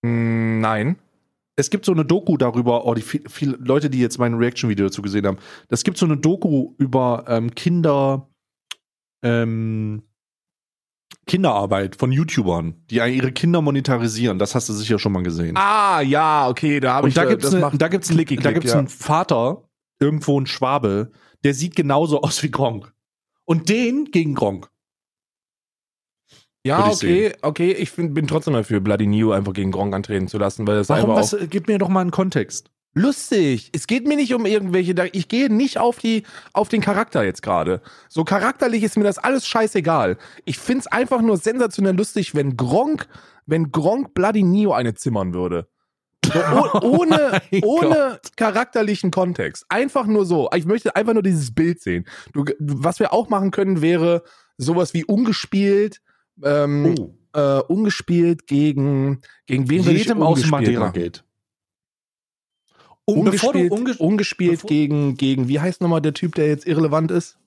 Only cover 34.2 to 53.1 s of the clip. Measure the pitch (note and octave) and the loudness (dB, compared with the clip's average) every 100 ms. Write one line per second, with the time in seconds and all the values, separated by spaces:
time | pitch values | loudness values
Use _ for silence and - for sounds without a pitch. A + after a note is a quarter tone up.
34.2 | C4 B3 G#3+ G#3+ F#3+ F3+ F3+ F3+ F#3 F#3+ | 0 -2 0 0 0 -2 0 -2 -2 -4
35.2 | - A#3 C4+ G#3+ C4 - A#3+ A#3+ A3+ A3 | -4 -2 2 2 0 0 -2 -2 -2 -4
36.2 | - - - - G#3+ A3+ - G3+ A3+ C#3+ | -4 -20 -6 -4 0 0 0 0 0 0
37.2 | G2+ F2+ - F2 D#2+ F#2 - - _ D#3 | -2 -4 -2 0 0 -4 -6 -20 _ -4
38.2 | D#3+ G3 G#3+ C4+ B3+ A3+ G#3 - G#3 F#3+ | 0 0 0 0 0 0 0 2 0 0
39.2 | - C4+ - A#3 A3 G3+ D#3+ D#3+ G2 - | 0 -2 -2 0 0 0 0 2 0 -2
40.2 | - - - B2+ - B3+ - A3+ B3 B3+ | -8 -16 -10 -8 -4 -4 -2 -2 0 2
41.2 | A3+ G3 G#3+ B3 A#3 - G3 F#3 G#3 - | 2 2 0 -2 -2 0 0 2 0 -2
42.2 | F3+ D3+ C#3 B2 B2 E3 C#4 D#4 - - | -2 -2 -2 -2 0 0 0 -2 -6 -18
43.2 | - _ - D#3+ D#3+ D#3+ D#3 A#3+ C#4 - | -20 _ -4 -2 0 0 0 0 -2 0
44.2 | F#3+ G#3+ F#3 F#3+ G#3 B2+ A#2+ G#2+ - A2 | 0 2 4 4 2 2 -2 -4 -4 -2
45.2 | F#2 F2+ F2+ E2+ - _ _ _ _ _ | -2 -4 -2 -4 -6 _ _ _ _ _
46.2 | - E3 D#3+ C#3+ - G#3+ A#3+ D4+ E4+ D#4 | -2 0 2 2 2 0 2 2 4 2
47.2 | C#4+ G3 - G3 G#3 D4+ E4 D#4+ C4+ A#3 | 2 0 -2 0 2 2 2 2 0 -4
48.2 | - - A3+ G3+ B3 A#3 G#3+ G3+ F#3+ F3 | -16 -4 -2 0 -2 -2 -2 0 -2 0
49.2 | F3+ F3 E2 - - G3 C4+ C#4+ G#3+ G#3+ | -2 -2 -6 -8 -6 -4 -2 -2 0 2
50.2 | F#3+ E3+ B2+ F3 E3 A3+ - - A3 A3+ | 2 0 2 0 0 -2 0 0 2 2
51.2 | G3 E3+ C3 A2+ E3 E3+ - F2 F2+ - | 2 0 0 0 0 0 -4 -4 -4 -16
52.2 | - - C#3+ C#3 D3 C#3 D3+ F3 G#3 | -12 -6 -4 -4 -4 -2 -2 0 0